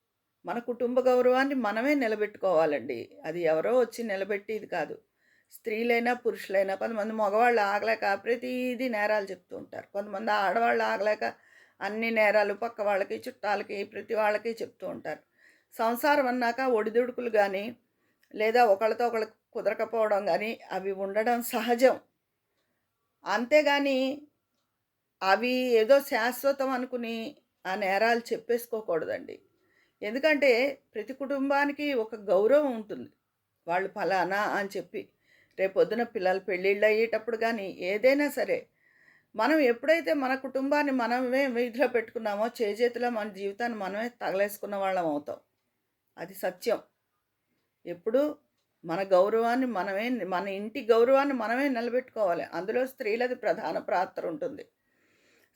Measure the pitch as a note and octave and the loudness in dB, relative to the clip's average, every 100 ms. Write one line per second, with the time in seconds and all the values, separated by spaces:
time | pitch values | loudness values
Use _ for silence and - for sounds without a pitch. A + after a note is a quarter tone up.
0 | _ _ _ _ E3+ G#3+ A#3 A#3 B3 B3+ | _ _ _ _ -8 -6 -6 -4 0 2
1 | B3 B3+ B3 B3+ C#4 C4+ G#3+ G#3+ C4+ D4 | 4 4 6 4 2 0 -2 0 2 2
2 | A3+ G#3+ G#3 - F#3+ D#3+ D#3+ C#3+ B2+ A#2 | 2 0 -4 -2 2 4 4 0 -4 -8
3 | - - D#3+ E3+ E3 D#3 F#3+ B3+ A#3 - | -10 -12 -8 -2 2 2 2 2 2 -2
4 | A#3 G3 G3 G3+ G3+ G#3+ - F3 D3 - | -6 -4 -4 -6 -6 -8 -6 -6 -6 -10
5 | _ _ _ _ _ - - G#3+ A#3+ A#3 | _ _ _ _ _ -14 -6 -2 0 2
6 | A#3 A#3+ A3+ G3+ - G3 F#3+ F#3+ A3 A3+ | 0 0 -2 -4 -2 0 0 -2 -4 -4
7 | G#3+ A3 G#3 G#3+ B3 A#3 G3+ G3+ G#3 A3 | -4 -2 0 4 4 4 2 0 0 0
8 | G#3 G3 A3+ A#3+ B3+ B3+ B3+ A#3+ B3+ G#3+ | 0 -2 -2 -4 -4 -4 -4 -2 -2 0
9 | G#3 G#3+ G3 F3+ _ G3 - - - G3+ | 0 0 -2 -10 _ -16 -12 -14 -8 -8
10 | G#3 G3 A3+ G#3 G3 G#3+ A#3 A#3 A3 A3 | -6 -4 0 0 2 2 2 2 0 0
11 | G#3 G#3+ A3+ - _ _ _ - G3 G#3+ | 0 -2 -4 -8 _ _ _ -10 -8 -4
12 | A3+ A3+ G#3 G#3 G#3 G3+ A#3 - G3+ G3 | 0 2 4 4 2 -2 -6 -4 -2 0
13 | G3+ A3 B3+ - G3+ G3 G3 G3+ G3+ G3+ | -2 -6 -10 -8 -4 -4 -4 -8 -8 -10
14 | G#3 G#3+ G#3+ G#3 A3+ A3+ - - F3+ E3 | -4 0 0 0 -4 -8 -10 -10 -12 -10
15 | D#3 D3+ _ _ _ _ _ - A3+ A#3+ | -10 -12 _ _ _ _ _ -2 -2 2
16 | D4+ D4 B3+ B3+ A#3+ B3 C4 A3+ G#3+ A3+ | 2 4 2 0 -2 0 0 2 2 0
17 | B3 B3 A#3+ G#3+ G3 F#3+ A3 - _ _ | 0 -2 0 2 2 0 -8 -12 _ _
18 | _ _ _ - A3 A#3 A#3 G3 A3 A3+ | _ _ _ -2 2 6 6 6 2 2
19 | A#3+ A3 A3 _ _ A3+ F#3+ A3 A3 A#3 | 0 0 -4 _ _ -6 -4 -2 -2 0
20 | G#3+ G3+ G3+ F3 A3 A3+ - F#3 F#3+ F#3+ | 2 2 2 0 -2 -8 -8 -6 -4 -4
21 | G3 G#3 A3+ A#3+ A#3 A#3+ A3+ A#3+ B3+ - | -2 0 2 0 -2 -2 0 4 4 4
22 | - _ _ _ _ _ _ _ _ _ | -6 _ _ _ _ _ _ _ _ _
23 | _ _ - G#3 A#3+ D4+ C#4+ C#4+ C#4 C4 | _ _ 0 0 4 4 6 2 2 0
24 | C4 D4 D4 _ _ _ _ _ _ _ | 0 -4 -12 _ _ _ _ _ _ _
25 | _ - F#3+ G3+ B3 B3+ B3+ A3+ A3 C#4 | _ -4 2 4 2 0 4 4 6 6
26 | C#4 A#3+ A#3 A#3+ C#4 C#4 C4+ B3+ B3 B3 | 4 0 0 0 -2 0 -2 -4 -4 -8
27 | A#3 A3+ A3+ - _ _ F3+ G3 F#3+ G3 | -6 -8 -10 -14 _ _ -6 -2 0 2
28 | A3+ A#3 A#3 - - A#3 - A3 G#3+ E3 | 2 0 -2 -6 -2 -4 -4 -8 -2 -2
29 | F#2+ F#2+ - - _ _ _ _ _ - | -2 -6 -8 -16 _ _ _ _ _ -10
30 | G#3 B3 D#4 D4 C#4+ A#3 C#4 - _ A3 | -6 0 2 4 4 4 2 -4 _ -12
31 | A3 C4+ C4+ C#4 C#4 C#4 C#4+ C#4+ D4 C4 | -10 -8 -6 -2 0 2 0 -2 -2 -2
32 | A3 A3 G3+ G3+ G#3+ C#4+ C#4+ A3+ G#3 C3 | -4 -6 0 2 6 4 4 -2 -8 -12
33 | A#2 _ _ _ _ _ - F3+ F#3+ G#3 | -14 _ _ _ _ _ -4 -2 -2 -4
34 | F3+ F#3+ F3 G3 G3+ E3 G3 G3 - A3 | -2 0 0 0 -2 -2 -4 -8 -10 -12
35 | - _ _ _ _ - F#3+ F#3+ E3 G#3+ | -14 _ _ _ _ -2 0 2 2 0
36 | A#3 A3 F#3 F#3+ F#3+ F3+ F#3+ G3+ G#3+ G#3+ | -4 0 0 0 -2 0 0 4 4 4
37 | A3+ A3 A3 A3 A3+ A#3 F#3+ - F3+ G#3 | 0 -2 -4 -2 -2 -2 -8 -8 -4 2
38 | B3+ C#4 D4 - G3 D#3+ - _ _ _ | 4 4 2 -2 -2 -4 -6 _ _ _
39 | _ _ _ G#3 A#3 D#4+ B3+ A#3 C#4+ E4 | _ _ _ -2 2 4 4 2 2 2
40 | E4 D4+ C4 C4 C4 C4+ C4+ D4 C#4+ C4 | 2 0 0 -2 -4 -4 0 2 2 0
41 | A3+ B3 B3+ C4 C#4 A#3 B3 A3+ B3 B3 | 0 0 0 0 0 0 -2 0 0 0
42 | A3 A#3 A3 G3+ A#3 - G#3 G#3 A#3+ A#3+ | -4 -6 -4 -2 -4 -2 -4 0 0 0
43 | A#3+ A3 G#3 F#3+ G3 G3+ A#3+ A3 F#3 G3+ | -2 -2 -6 -8 -8 -6 -6 -6 -6 -6
44 | A#3 - G3 F#3 G3+ G#3 G3+ G3+ F#3+ F#3+ | -6 -6 -4 -2 -2 -4 -8 -4 -2 0
45 | E3 D3 D3 - _ _ _ _ _ _ | 0 -2 -6 -12 _ _ _ _ _ _
46 | _ - E3+ F#3+ F#3+ F3+ - - - _ | _ -16 -16 -6 -6 -4 -2 -4 -6 _
47 | _ _ _ _ _ _ _ _ - F3 | _ _ _ _ _ _ _ _ -14 -10
48 | A3 B3 D4+ D4 _ _ _ _ E3+ E3+ | 0 2 2 -4 _ _ _ _ -6 -4
49 | G3 F#3 G3+ A3+ A#3 B3 B3+ G3+ G3 G3 | 4 6 6 2 2 0 0 -2 -2 -2
50 | A#3+ B3 F#3 F3+ G3 F#3+ G#3+ C#4 A3 A3+ | -2 -2 -2 -4 -4 -6 -8 -2 4 6
51 | A#3+ C4+ C#4+ C4 G#3+ B3 C#4+ A#3 A#3+ B3 | 6 4 4 0 -2 0 0 -2 -2 -2
52 | C4 A3+ G3 E3+ - E3+ F#3+ A#3+ C4 - | -4 -2 0 0 -4 -6 -2 -2 -2 -4
53 | A3 A3+ B3 B3 G#3 E3+ D#3 F3+ - F#3+ | -4 -2 -2 -2 -2 -2 -4 -6 -2 -2
54 | F#3 - E3+ D#3 F3 - - _ _ _ | -2 -4 -6 -6 -8 -8 -18 _ _ _
55 | _ _ _ _ _ | _ _ _ _ _